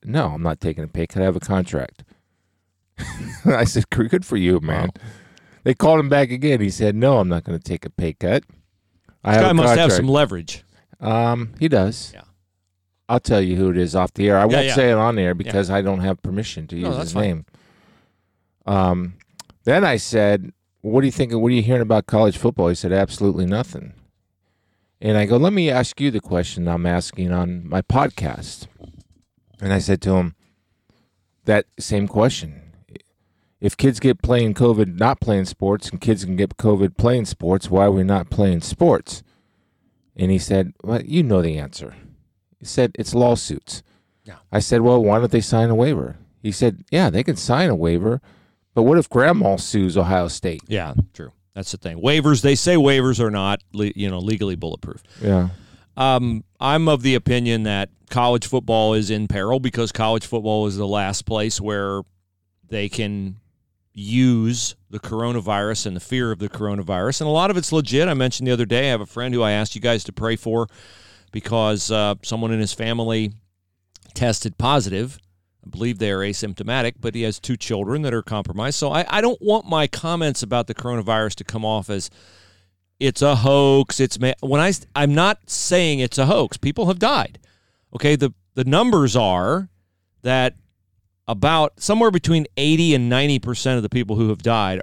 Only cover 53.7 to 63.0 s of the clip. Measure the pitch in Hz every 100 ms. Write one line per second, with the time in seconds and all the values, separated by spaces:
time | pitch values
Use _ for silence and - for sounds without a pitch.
53.7 | 104 104 - 101 92 98 107 101 85 82
54.7 | 82 - - _ - 104 92 90 92 -
55.7 | - _ - 131 127 120 113 - _ 135
56.7 | 156 160 143 131 123 - 123 120 113 107
57.7 | 101 98 _ _ 127 120 120 - 131 117
58.7 | 113 110 110 101 107 107 101 98 135 127
59.7 | 113 113 - 110 113 - 117 107 107 104
60.7 | 98 101 104 95 101 - 110 110 - 104
61.7 | 104 98 98 - _ _ _ _ _ _
62.7 | 110 101 -